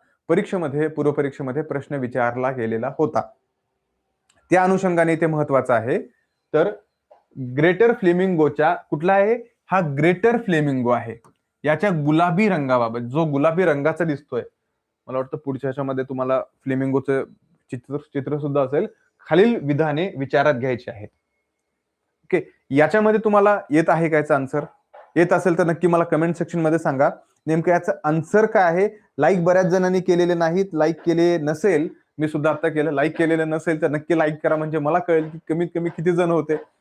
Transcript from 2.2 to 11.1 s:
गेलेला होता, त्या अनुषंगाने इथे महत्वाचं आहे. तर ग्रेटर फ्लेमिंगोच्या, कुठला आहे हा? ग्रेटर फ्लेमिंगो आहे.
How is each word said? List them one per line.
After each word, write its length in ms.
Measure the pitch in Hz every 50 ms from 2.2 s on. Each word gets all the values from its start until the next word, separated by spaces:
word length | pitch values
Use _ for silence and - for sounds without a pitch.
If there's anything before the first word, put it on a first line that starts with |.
| 120 120 117 127 127 131
गेलेला 420 | 135 123 113 110 113 113 120 135 139 -
होता, 220 | 156 - - 113 - - - _ _ _ _ _ _ _ _ _ _ _ _ _ _ _ _ _ _ _ _ _ _ _
त्या 120 | 170 180
अनुषंगाने 500 | 185 185 190 185 190 185 175 170 165 165
इथे 140 | 165 160 170
महत्वाचं 480 | 160 156 151 147 147 139 131 123 - 123
आहे. 240 | 113 110 123 156 226 254 - _ _ _ _ _ _ _ _ -
तर 180 | 151 175 202 208 - _ _ _ _ _ _ _ _ _ _ _ - 131 123 127 139
ग्रेटर 340 | 151 180 180 185 233 233
फ्लेमिंगोच्या, 840 | 233 233 190 170 175 180 190 190 180 156 156 143 147 - 151 165 175
कुठला 380 | - - _ 165 147 160 190
आहे 440 | 196 196 196 214 233 240 233 - _ _ _
हा? 140 | - 180 196
ग्रेटर 560 | 180 147 135 139 151 175 180 180 - 233 233
फ्लेमिंगो 540 | 233 233 - 170 156 151 147 135 131 120 120
आहे. 260 | 120 117 110 117